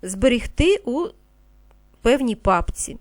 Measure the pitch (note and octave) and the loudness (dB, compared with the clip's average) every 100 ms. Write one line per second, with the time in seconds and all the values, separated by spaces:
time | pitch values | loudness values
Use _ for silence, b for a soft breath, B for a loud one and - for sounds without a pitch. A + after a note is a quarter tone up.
0 | F3+ F#3+ B3 A#3+ - - D#4+ G4+ - C4 | -10 0 2 2 -4 0 2 2 -2 -4
1 | F4 - _ _ _ _ _ _ _ _ | -6 -10 _ _ _ _ _ _ _ _
2 | A3+ C4 B3+ G#3+ - F#3 - - - A#2+ | 0 2 0 -2 0 0 0 -6 -8 -12